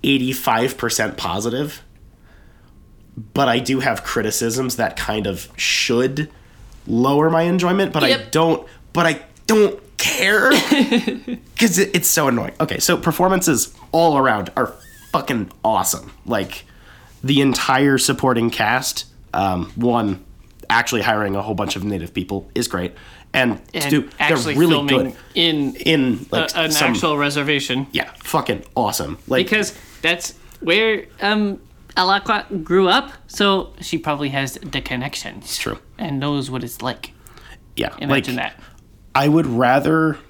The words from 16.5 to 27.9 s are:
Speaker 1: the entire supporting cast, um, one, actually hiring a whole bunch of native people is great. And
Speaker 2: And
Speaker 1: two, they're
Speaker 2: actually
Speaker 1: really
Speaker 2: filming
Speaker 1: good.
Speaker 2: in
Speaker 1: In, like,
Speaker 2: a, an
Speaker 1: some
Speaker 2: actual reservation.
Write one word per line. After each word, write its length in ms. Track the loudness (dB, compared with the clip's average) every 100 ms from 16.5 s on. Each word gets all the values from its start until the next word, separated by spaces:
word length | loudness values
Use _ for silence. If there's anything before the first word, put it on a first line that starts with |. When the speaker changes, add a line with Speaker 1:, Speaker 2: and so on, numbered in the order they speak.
| -10 -16 -20 -20 -20 -20 -10
Speaker 1:
the 180 | 0 2
entire 560 | 2 0 2 4 4 4
supporting 520 | 2 2 2 2 0
cast, 560 | 0 0 0 -2 -8 -12 -18 -8
um, 400 | -2 0 0 -4 -2
one, 460 | 0 2 0 -4 -10 -20 -20 -20 -2
actually 340 | 0 0 0
hiring 340 | 0 0 0 -2
a 60 |
whole 120 | -4
bunch 220 | -4 -4 -4
of 80 |
native 280 | -4 -4 -6
people 380 | -8 -6 -6 -6
is 140 | -6 -4
great. 240 | -4 -6 -8 -20 -20 -4
And 280 | 0 0 0 -8
Speaker 2:
And 180 | -6 0
Speaker 1:
two, 120 | 0
they're 80 | -2 -2 0
Speaker 2:
actually 220 | 2 0 2
Speaker 1:
really 160 | 4
Speaker 2:
filming 220 | 4 2 0 0
Speaker 1:
good. 60 | -6 -10
Speaker 2:
in 400 | 0 0 2 -2 -2
Speaker 1:
In, 500 | 0 2 2 -2 -2
like, 240 | -4 -2
Speaker 2:
a, 60 | -2
an 80 | -2
Speaker 1:
some 200 | 0 0
Speaker 2:
actual 240 | 0 0 0
reservation. 680 | 0 -2 0 -2 -2 -4 -4